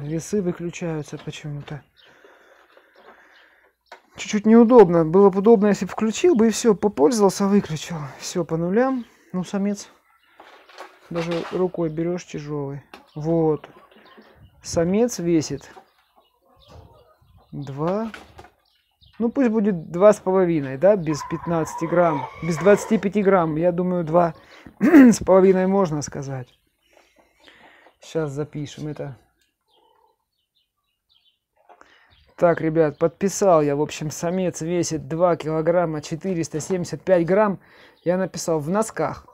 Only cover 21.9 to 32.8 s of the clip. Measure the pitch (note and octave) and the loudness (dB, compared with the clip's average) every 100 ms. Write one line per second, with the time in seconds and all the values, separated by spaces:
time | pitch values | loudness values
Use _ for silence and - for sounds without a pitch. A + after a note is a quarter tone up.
21.9 | E3+ F3 D3 C3+ - D#3+ D#3 F3+ G3+ - | 0 0 0 -8 -10 -8 2 6 6 4
22.9 | A3+ G3 G3+ G3 F#3+ D#3+ D#3 F3 F3 F3+ | -2 0 0 2 2 2 0 0 0 -2
23.9 | F3+ D#3 E3+ E3+ - - - - - B3 | -2 0 2 2 -2 -18 -20 -20 -2 6
24.9 | E4 B3+ G#3 - F#3+ F#3 F#3 F#3 G3 F#3 | 8 8 6 4 4 6 4 2 0 0
25.9 | D3+ C#3 - C#3 C3+ B2 _ _ _ _ | -2 -8 -10 -10 -12 -14 _ _ _ _
26.9 | _ _ _ _ _ _ - - _ _ | _ _ _ _ _ _ -20 -20 _ _
27.9 | _ - D#3+ D3+ C#3 D3+ D3+ C#3 - D3+ | _ -10 -6 -6 -6 -10 -10 -12 -12 -12
28.9 | D3 - B2 _ _ _ _ _ _ _ | -10 -12 -16 _ _ _ _ _ _ _
29.9 | _ _ _ _ _ _ _ _ _ _ | _ _ _ _ _ _ _ _ _ _
30.9 | _ _ _ _ _ _ _ _ - _ | _ _ _ _ _ _ _ _ -20 _
31.9 | _ _ _ _ - E3+ E3 D#3+ D#3+ | _ _ _ _ -2 0 0 -2 0